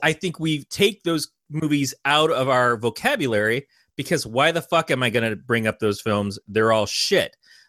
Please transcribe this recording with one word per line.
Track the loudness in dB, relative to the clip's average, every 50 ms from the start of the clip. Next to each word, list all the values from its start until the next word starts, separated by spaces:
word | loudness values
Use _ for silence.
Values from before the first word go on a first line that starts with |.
| 0
I | 0 0
think | -2 -4 -6 -6 -4
we | -2 -2 -2 -2 -4
take | -6 -2 0 0 0 0 -2
those | -4 -2 -2 -2 -4 -6 _ _ _ -10
movies | -6 -4 -2 0 0 0 0 -2 -4 -4 -2
out | 2 2 4 4 2
of | 2 0 0
our | 2 2 4 4 2 2
vocabulary | 0 -2 -4 -4 -2 -2 -2 0 0 0 0 0 0 0 0 0 -2 -4 _ _ _ _ _ _
because | -8 -4 -2 -2 -2 -2
why | -2 0 0 2 2
the | 0 -2
fuck | -2 0 0 0 0 0
am | 0 0
I | 0 0
gonna | 0 0 0 -2 -4
bring | -6 -4 -2 -2 0 0
up | -2 -2 0
those | -2 -2 -2 -2
films? | -2 -2 0 0 -2 -4 -6 -10 -10
They're | -4 0 2 2 4
all | 4 2 0
shit. | -2 -2 -4 -2 0 0 0 0 -2 -6 _ _ _ -20 -20 _